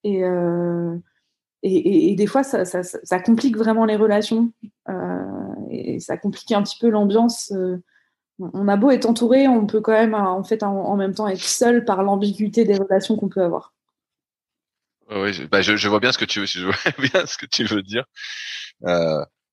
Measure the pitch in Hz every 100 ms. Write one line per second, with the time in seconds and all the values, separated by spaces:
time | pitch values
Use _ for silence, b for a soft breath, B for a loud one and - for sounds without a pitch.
0 | 208 190 185 180 175 175 175 175 170 175
1 | - _ _ _ _ _ 196 185 180 202
2 | 170 196 208 269 269 208 180 180 180 -
3 | - 180 190 226 277 214 220 220 220 214
4 | 214 208 214 226 233 - 208 _ - 185
5 | 180 180 190 98 196 - - - - 120
6 | - 180 202 196 - 208 202 - 233 214
7 | 202 214 240 226 - 196 185 180 - _
8 | _ _ _ - 180 190 202 202 262 247
9 | 226 233 233 262 269 240 208 214 214 220
10 | 226 214 196 185 190 214 202 196 175 202
11 | 196 190 214 190 - - 240 240 233 190
12 | 196 202 202 202 214 - 208 196 196 196
13 | 196 214 196 190 175 165 - _ _ _
14 | _ _ _ _ _ _ _ _ _ _
15 | - 104 101 90 71 98 92 104 104 104
16 | 123 127 117 104 101 90 92 - 175 -
17 | 131 190 156 - - - 107 107 95 113
18 | - - B B B B B - 90 87
19 | 82 78 71 _ _